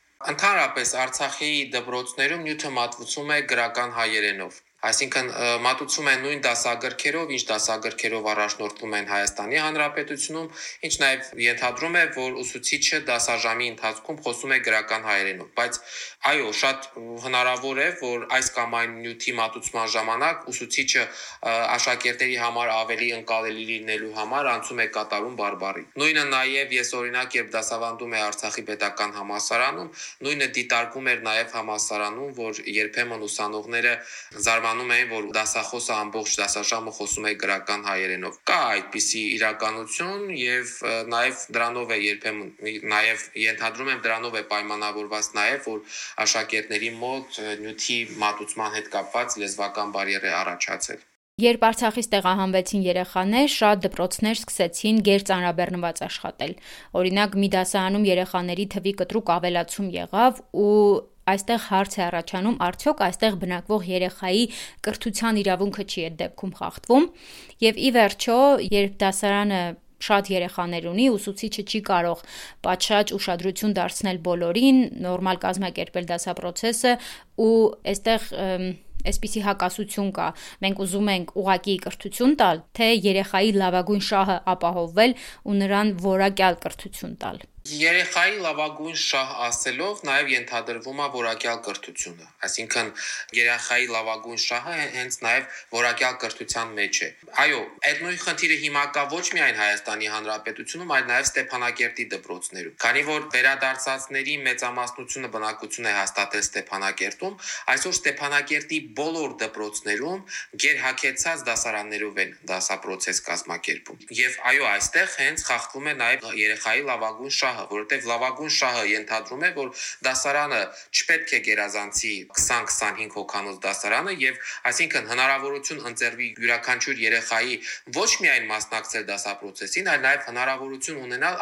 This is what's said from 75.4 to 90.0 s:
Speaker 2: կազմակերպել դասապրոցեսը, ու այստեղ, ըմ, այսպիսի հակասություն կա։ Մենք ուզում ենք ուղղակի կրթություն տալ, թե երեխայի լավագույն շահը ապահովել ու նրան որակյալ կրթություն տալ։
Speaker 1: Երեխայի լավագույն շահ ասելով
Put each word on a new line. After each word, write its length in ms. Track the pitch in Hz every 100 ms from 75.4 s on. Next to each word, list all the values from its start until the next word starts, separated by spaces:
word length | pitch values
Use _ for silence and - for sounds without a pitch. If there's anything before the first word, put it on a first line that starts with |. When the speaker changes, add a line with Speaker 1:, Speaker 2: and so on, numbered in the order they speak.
Speaker 2:
կազմակերպել 680 | 185 185 190 170 170 185 175
դասապրոցեսը, 800 | 170 - 175 175 170 226 233 247 240 - - - -
ու 140 | 220 226 220 - -
այստեղ, 360 | 202 226 220 - -
ըմ, 300 | 190 185 185 180 - - -
այսպիսի 340 | 202 208 214 202
հակասություն 640 | 196 180 - 208 - 196
կա։ 140 | 185 165 - - -
Մենք 160 | 196 190 190
ուզում 260 | 196 208
ենք 240 | 190 170 -
ուղղակի 340 | 190 185 202 185
կրթություն 560 | - - - - 254 294
տալ, 260 | 202 160 - -
թե 100 | 226
երեխայի 580 | 233 196 190 196 190 220 196
լավագույն 500 | 185 180 180 208 196
շահը 300 | 202 190 180 -
ապահովել 640 | 180 170 175 170 170 233 247
ու 420 | - - - 202
նրան 340 | 196 202 214 185 190
որակյալ 520 | 190 196 196 185 175
կրթություն 580 | - - - - - - -
տալ։ 200 | - - - -
Speaker 1:
Երեխայի 680 | 151 165 175 175 180 180 208
լավագույն 560 | 165 151 151 151 160 160
շահ 360 | - 135 135 131
ասելով 580 | 120 113 131 123 185 208